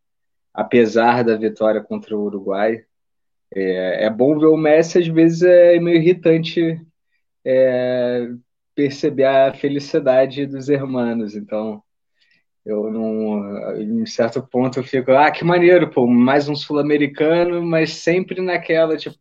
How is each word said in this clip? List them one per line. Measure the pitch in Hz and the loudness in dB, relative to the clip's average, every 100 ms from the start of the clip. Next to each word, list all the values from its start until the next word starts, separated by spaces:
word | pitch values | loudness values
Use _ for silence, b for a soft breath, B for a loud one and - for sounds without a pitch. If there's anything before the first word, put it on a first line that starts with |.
| _ _ _ _ _ | _ _ _ _ _
apesar | - 104 123 113 110 117 123 | -10 0 2 2 2 2 2
da | 113 110 | 0 0
vitória | 110 104 110 110 | -2 -2 -2 -2
contra | - 107 - 107 | -4 -10 -8 -6
o | |
Uruguai. | 104 98 98 98 110 113 - _ _ _ _ _ _ | -6 -6 -6 -2 -2 -4 -10 _ _ _ _ _ _
É, | 95 95 92 92 - 107 | -6 -4 -2 -4 -2 -2
é | |
bom | 110 131 151 | 0 0 2
ver | 156 | 2
o | 160 | 4
Messi, | 156 156 165 180 | 4 4 2 0
às | 165 | 0
vezes | 160 165 165 | 4 2 4
é | 180 175 175 175 | 6 8 8 6
meio | 170 170 | 4 2
irritante, | 160 180 170 165 165 - 165 165 - _ _ _ _ _ | 2 2 2 0 0 -2 -2 -4 -12 _ _ _ _ _
é, | 135 131 131 127 127 127 123 123 120 120 _ _ _ | -2 2 2 0 -2 -2 -2 -4 -6 -12 _ _ _
perceber | - 143 139 156 131 131 | -4 -4 -2 -4 0 2
a | 135 135 | 4 2
felicidade | - 143 143 139 160 139 127 135 127 143 | 0 -4 -4 -4 -2 0 2 0 -2 -8
dos | 135 131 | -6 -2
hermanos, | 143 135 127 117 117 104 104 | -2 -2 -4 -4 -4 -6 -10
então | 101 107 110 107 _ _ _ _ _ _ _ _ - | -8 -6 -6 -10 _ _ _ _ _ _ _ _ -8
eu | 107 107 | -6 -6
não, | 110 110 110 107 107 101 101 110 110 | -6 -6 -4 -4 -6 -8 -10 -10 -8
em | 107 113 110 | -6 -6 -4
certo | - 117 135 | -2 -2 -4
ponto | 127 123 127 131 | -6 -2 -2 -4
eu | |
fico, | 127 135 127 | -6 -4 2
"Ah, | 131 151 | 4 4
que | 143 | 2
maneiro, | 165 175 175 180 156 | 0 2 6 4 4
pô, | - 123 | 0 2
mais | 120 123 143 143 | 4 4 2 0
um | 143 | -6
sul-americano", | - 147 143 147 143 143 156 170 175 175 | -4 -2 0 0 0 -2 0 0 0 -2
mas | 170 165 156 | -2 -2 -2
sempre | - - 180 185 185 | -4 -2 -2 -2 -6
naquela, | 185 170 170 160 165 156 | -4 -4 -2 0 0 -2
tipo, | 151 - | -8 -10